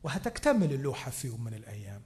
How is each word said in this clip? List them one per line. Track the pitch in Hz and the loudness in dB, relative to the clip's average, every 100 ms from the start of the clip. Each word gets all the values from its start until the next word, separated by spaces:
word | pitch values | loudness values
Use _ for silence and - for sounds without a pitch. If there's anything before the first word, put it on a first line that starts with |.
وهتكتمل | 151 165 233 240 294 254 165 | -2 -2 -2 2 4 6 6
اللوحة | 135 139 - 131 | 4 0 -2 -6
في | - 131 | -6 -6
يوم | 113 | -6
من | 117 | -6
الأيام | 110 107 104 101 101 | -8 -10 -10 -10 -12